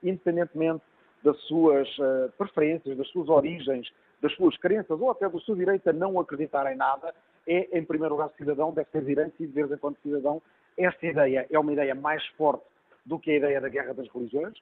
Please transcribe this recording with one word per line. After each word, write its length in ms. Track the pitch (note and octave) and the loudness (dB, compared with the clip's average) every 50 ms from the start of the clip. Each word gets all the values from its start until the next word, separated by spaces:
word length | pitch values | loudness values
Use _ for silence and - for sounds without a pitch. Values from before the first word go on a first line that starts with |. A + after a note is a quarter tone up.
| - | -2
independentemente 800 | F3+ F#3+ F3+ _ F#3 E3+ E3+ F3 E3+ _ D3+ D#3+ D#3+ E3 D#3+ _ _ _ _ _ _ _ _ - | -4 -4 -2 _ -2 0 0 -2 -2 _ -2 0 0 0 -2 _ _ _ _ _ _ _ _ 2
das 160 | C#3+ D3 - - | 2 2 2 -4
suas, 440 | - D#3 E3 E3 D#3+ D3 C#3 C3+ C3+ - - | -2 2 6 6 6 6 6 4 0 -2 -2
eh, 320 | C#3+ C3 C3 C3 C3 B2+ - _ | 0 0 2 0 -2 -4 -4 _
preferências, 600 | G3 G3+ - - D3+ D3+ D#3+ E3 - C#3 C3+ B2+ | -6 -4 0 2 2 2 2 -2 -4 -6 -6 -6
das 100 | C#3 - | -6 -6
suas 220 | - F#3 E3 C#3+ | -4 -6 0 4
origens, 600 | D#3+ D3 C3+ D3+ E3+ E3+ C#3+ B2+ C3+ B2+ A#2 - _ _ _ _ _ _ | 4 4 4 4 -4 -6 -4 -2 -2 -4 -4 -10 _ _ _ _ _ _
das 120 | - D3 - | -2 -2 -2
suas 240 | - F#3 E3 - - | 4 2 2 2 2
crenças, 420 | - F3+ G3 A3 G3+ - D#3+ D#3 | 0 0 0 0 0 -2 -4 0
ou 120 | A3 C4 | 0 0
até 180 | A3+ - G3+ G3 | 0 0 -2 -4
do 100 | E3 E3+ | -4 -4
seu 140 | - - A3 | -4 -4 -2
direito 340 | F3+ F3+ F#3 G3 F#3+ - F3 | 0 2 0 0 2 2 0
a 40 | D#3 | 0
não 260 | D#3 F3 G3 F#3+ F3+ | 2 0 0 0 -2
acreditar 500 | E3+ - D3 C#3 D#3 D3 - C#3+ C#3 C#3 | -2 -2 -4 -6 -6 -2 -2 -2 -2 -2
em 40 | C3 | -2
nada, 400 | C3 C3+ C3+ C3+ C#3 - E3 - _ _ _ _ _ _ - | 0 0 0 0 -2 -4 -12 -12 _ _ _ _ _ _ 0
é, 220 | E3 F3+ F#3 - - E3+ | 0 0 0 0 -2 -4
em 80 | D#3+ | -2
primeiro 300 | - E3 D#3 D#3 D#3 D3 | -2 -2 -2 0 0 0
lugar, 160 | D3 D#3 D3 - _ | -2 -2 -4 -6 _
cidadão, 360 | D3 C#3+ D3 C3+ D3+ D#3+ E3 | -4 -4 0 0 0 -2 0
deve 160 | D#3+ D3 _ | -4 -6 _
ter 160 | _ D#3 C#3 | _ -6 -2
direitos 340 | C3+ C#3 C#3+ D#3 - - _ | -2 0 0 0 -2 -4 _
e 80 | E3 - | -10 -6
deveres 240 | C3 C#3+ D3+ - | -2 -2 -2 -2
enquanto 260 | C#3+ C#3 - D3 C#3+ _ | -2 -6 -6 -8 -8 _
cidadão. 400 | _ D3 C#3+ D3 C3 C#3+ D3 D#3+ _ _ _ _ _ _ _ - | _ -4 -4 -2 -2 -2 -2 -4 _ _ _ _ _ _ _ -2
Esta 300 | F#3 F3+ E3+ - - E3+ | -2 -2 -2 -2 -6 -4
ideia 400 | D#3 D#3 C#3+ C3+ C3 C3+ B2+ - | 2 4 4 4 4 0 -2 2
é 80 | D#3+ D#3 | 2 2
uma 140 | D3+ D3+ | 2 2
ideia 240 | D3 C#3+ D3 C3+ C3+ | 2 0 0 0 -2
mais 300 | C3+ C#3 D3+ D#3 D#3 - - - _ | -2 -2 -2 -2 -2 -4 -10 -6 _
forte 280 | D#3 D3 C#3 - - _ _ _ _ _ _ _ _ | 2 2 2 0 -4 _ _ _ _ _ _ _ _
do 140 | B2 D#3 D#3+ | -8 -8 -6
que 140 | - D#3+ | -2 2
a 40 | D3+ | 2
ideia 240 | D3 C3+ C#3+ C#3 C#3 | 2 4 2 0 0
da 80 | C3 C3+ | -2 -2
guerra 280 | A#2 C#3 C#3 B2 B2+ | -4 -4 -6 -4 -8
das 120 | A2 C3 A2 | -10 -10 -10
religiões 460 | _ B2 B2 A#2 A2+ C#3 D#3+ G3 A3+ - | _ -8 -8 -4 -4 -4 -4 -6 -10 -16